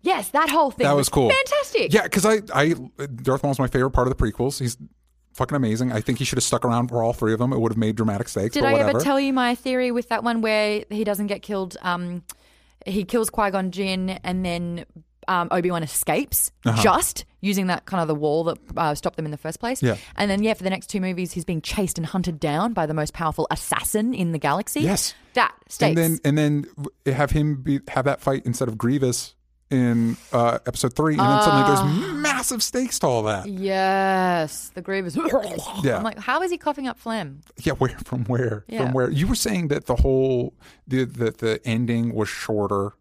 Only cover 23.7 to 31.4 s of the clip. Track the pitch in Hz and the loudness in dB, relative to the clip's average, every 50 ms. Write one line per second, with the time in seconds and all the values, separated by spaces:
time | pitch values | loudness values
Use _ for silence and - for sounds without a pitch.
23.7 | 262 - - - - 214 214 247 254 - 180 170 165 151 - 143 143 185 220 - | -2 -2 -2 -2 -2 0 0 0 -2 -2 -2 -2 -2 -2 0 0 0 0 -2 -4
24.7 | - - - 170 196 - - - - - _ _ _ 247 226 - - _ _ _ | -2 0 0 2 2 0 -2 -4 -6 -10 _ _ _ 2 2 2 0 _ _ _
25.7 | - - 233 190 160 170 165 160 165 147 - 143 147 151 151 147 147 147 139 - | -2 2 2 4 4 4 2 2 0 0 0 2 2 4 4 2 2 0 -2 -6
26.7 | - - 139 - _ _ _ 143 131 131 147 139 - 156 147 151 147 135 131 143 | -12 -12 -12 -12 _ _ _ -2 2 2 2 2 4 2 2 2 0 -2 0 -2
27.7 | 139 135 - - - 139 127 139 139 - - 143 135 139 - 127 117 - 135 117 | -2 -2 -2 -2 -2 0 2 0 0 0 0 0 0 0 -2 -2 -2 0 -2 -2
28.7 | 110 107 - 117 135 143 131 123 120 - - - _ _ _ _ _ _ _ _ | -2 0 0 2 2 4 2 0 0 -2 -6 -10 _ _ _ _ _ _ _ _
29.7 | 135 127 123 120 117 117 117 113 117 - - - - 120 117 117 - - _ 123 | 2 2 4 4 4 2 2 0 -2 -4 -8 -2 0 2 2 4 2 0 _ -6
30.7 | - - - 127 - - 151 160 151 156 196 208 208 208 | -4 -2 -2 -2 0 2 2 2 2 4 4 4 6 6